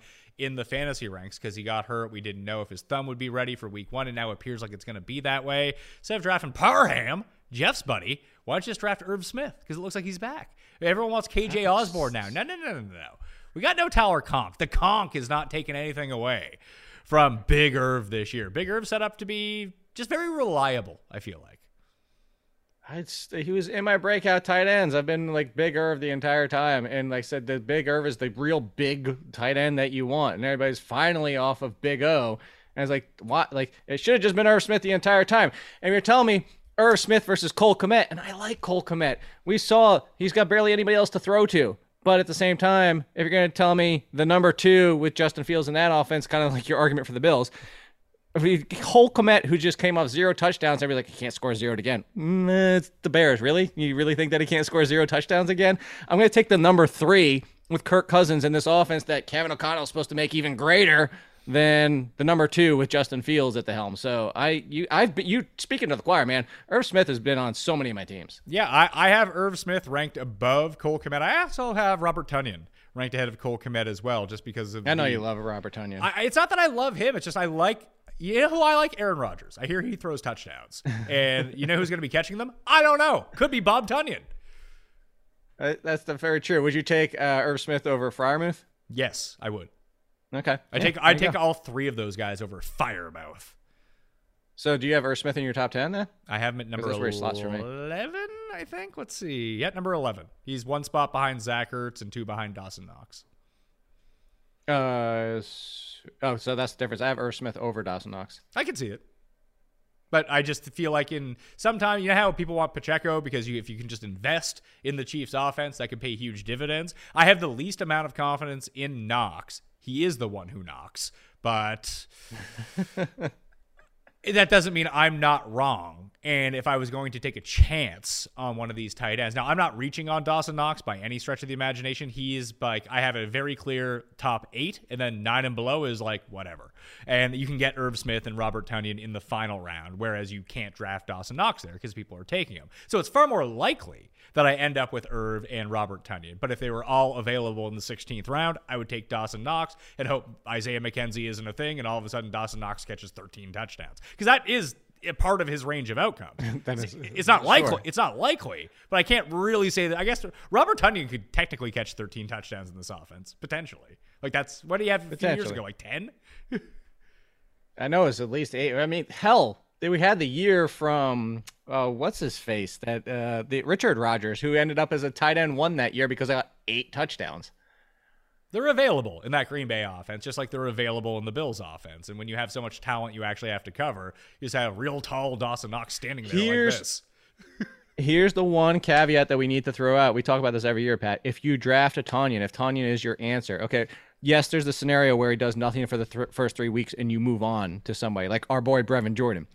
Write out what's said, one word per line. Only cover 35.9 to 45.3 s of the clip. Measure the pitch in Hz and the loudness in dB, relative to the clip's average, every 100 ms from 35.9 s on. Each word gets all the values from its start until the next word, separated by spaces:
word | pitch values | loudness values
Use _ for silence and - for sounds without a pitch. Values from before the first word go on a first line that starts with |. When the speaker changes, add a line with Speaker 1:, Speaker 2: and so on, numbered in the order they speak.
Speaker 2:
you're | 196 | 2
telling | 202 254 226 | 6 6 6
me | 196 - - - - | 4 0 -16 -6 4
Irv | 226 208 | 6 6
Smith | - 220 | 4 2
versus | - 196 165 | 4 0 0
Cole | - 214 185 | 4 4 6
Kmet. | 190 226 - | 4 4 2
And | 165 | -4
I | 196 | -10
like | 190 214 226 | -8 -8 -6
Cole | - 180 | -2 -2
Kmet. | - 165 147 - - - | -2 0 0 -2 -8 -10
We | 175 214 | -2 0
saw | - 220 220 165 - - | 6 8 10 8 2 -4
he's | 185 | 0
got | 214 180 | 2 4
barely | 214 208 | 4 4
anybody | 208 208 208 | 4 4 4
else | 202 | 4
to | 185 | 2
throw | - 208 202 | 2 4 6
to. | 170 117 - _ _ | 4 2 -2 _ _
But | 185 185 | 4 4
at | 185 | 4
the | |
same | 156 185 175 | 2 2 4
time, | 185 190 180 160 - | 4 6 6 4 -2
if | - | -4
you're | 165 | 2
gonna | 185 175 | 4 2
tell | 165 175 175 | 4 4 6
me | 170 156 - | 4 2 -2
the | 135 156 | 0 4
number | 180 180 | 6 6
two | - 185 185 175 156 | 6 8 8 8 6
with | 156 | 2
Justin | - 156 | 2 0